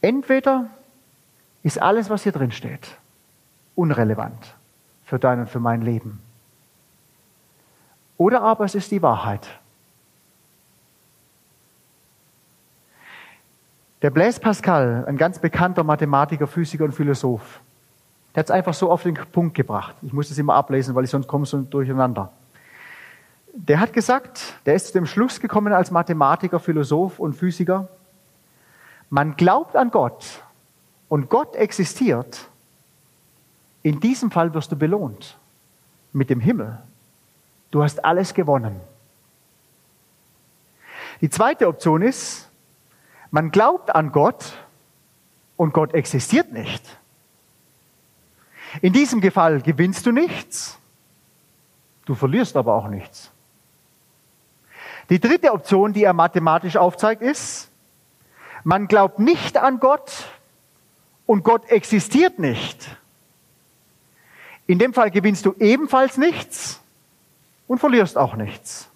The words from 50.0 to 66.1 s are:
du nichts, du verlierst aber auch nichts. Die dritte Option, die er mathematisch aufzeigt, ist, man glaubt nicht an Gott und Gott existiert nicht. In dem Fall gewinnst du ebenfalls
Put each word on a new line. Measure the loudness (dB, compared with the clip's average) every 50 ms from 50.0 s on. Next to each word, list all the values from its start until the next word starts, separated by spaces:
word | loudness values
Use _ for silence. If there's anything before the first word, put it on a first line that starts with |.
| 0
du | 0
nichts, | 2 2 0 0 -2 -8 -12 _ -14 -14 -14 -14 -16 -20 _ _ _ _ _ _ _ _ _ _ _ _ _ _ _ _ _ _ _ _ _ _ _ _ _
du | -8 -6
verlierst | -2 -2 0 0 0 -2 0 -2
aber | -2 0 2 0
auch | 0 0
nichts. | -4 -10 -10 -12 -16 _ -20 -20 -20 _ _ _ _ _ _ _ _ _ _ _ _ _ _ _ _ _ _ _ _ _ _ _ _ _ _ _ _ -20 -20 -20 -20 -20 -20 -2 _
Die | 0 2
dritte | 4 2 2 4 4 2 2
Option, | 2 0 0 2 2 4 2 2
die | 2 2
er | 2 4
mathematisch | 4 2 2 2 0 2 2 2 2 0 0 2
aufzeigt, | 2 2 2 2 0 0 0 0 0 -2
ist, | -2 -2 -2 -6 -12 -12 -14 -16 _ _ _ _ _ _ _ _ _ _ _ _ _ _ _ -20 -20 -20 -8 -2
man | 0 0 0 2
glaubt | 4 4 4 4 4 2 2
nicht | 2 2 2 2 -2 -2 -2
an | 2 2 2 2 2
Gott | 2 2 2 2 -2 -12 -16 -16 -16 -18 -20 _ _ _ _ _ _ _ _ _ _ _ _ _ _ _ _ _ _
und | 0 0 2 4
Gott | 2 2 2 2 2
existiert | 2 2 2 2 0 0 0 2 2 4 4 4 2
nicht. | 0 -2 -2 -2 -2 -6 -10 -12 -16 -20 -20 -20 -20 _ _ _ _ _ _ _ _ _ _ _ _ _ _ _ _ _ _ _ _ _ _ _ _ _ _ _ -20 -20 -20 -20 -16 _
In | 0 2
dem | 2 2 2 4
Fall | 2 2 4
gewinnst | 2 2 2 2 0 2 0
du | -2 0
ebenfalls | 4 4 4 4 4 2 2 2 2 2 2